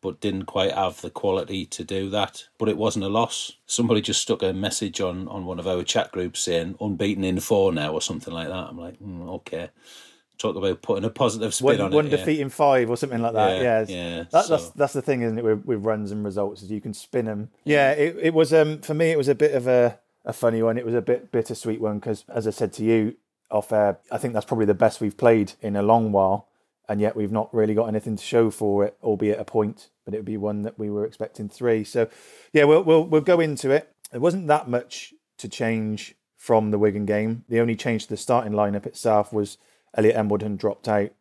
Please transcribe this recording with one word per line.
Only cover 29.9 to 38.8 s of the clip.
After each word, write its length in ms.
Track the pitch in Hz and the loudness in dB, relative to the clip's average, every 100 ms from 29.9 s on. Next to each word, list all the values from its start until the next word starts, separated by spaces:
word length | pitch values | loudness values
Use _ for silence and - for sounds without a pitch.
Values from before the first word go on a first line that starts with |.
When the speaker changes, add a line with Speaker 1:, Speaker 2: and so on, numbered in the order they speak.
| _ | _
Speaker 2:
but 100 | - | -10
it 20 | 107 | -10
would 80 | |
be 120 | 104 107 | -8 -6
one 260 | 104 104 | -4 -4
that 140 | 104 - | -6 -8
we 100 | 107 | -6
were 140 | 104 | -4
expecting 440 | 110 - 110 - 104 | -6 -6 -12 -10 -12
three. 360 | - 120 113 | -4 0 0
So, 240 | 104 120 113 - - - - | 0 -2 -2 -4 -20 -20 0
yeah, 120 | 151 | 4
we'll, 180 | 143 156 | 6 6
we'll, 220 | 180 160 | 8 4
we'll 160 | 170 156 | 6 2
go 180 | 151 170 | 4 4
into 320 | 160 139 131 | 4 0 2
it. 240 | 143 - _ - | 2 0 _ -12
There 100 | 123 | 0
wasn't 280 | 127 190 165 | 0 0 2
that 200 | 151 135 | 0 2
much 460 | 123 123 - - _ _ _ | -4 -4 -16 -16 _ _ _
to 100 | 110 | -14
change 680 | - 117 113 110 107 - _ _ _ | -4 -2 -2 -2 -6 -10 _ _ _
from 360 | - 113 107 | 2 4 4
the 60 | 104 | 2
Wigan 280 | 104 101 104 | 2 2 0
game. 380 | 104 110 117 - | 0 0 -4 -2
The 120 | 117 | 0
only 160 | 117 110 | 0 0
change 260 | 123 110 | -2 -4
to 60 | - | -4
the 80 | 107 | -10
starting 360 | - 123 110 | 0 0 2
lineup 320 | 104 104 101 | 0 0 0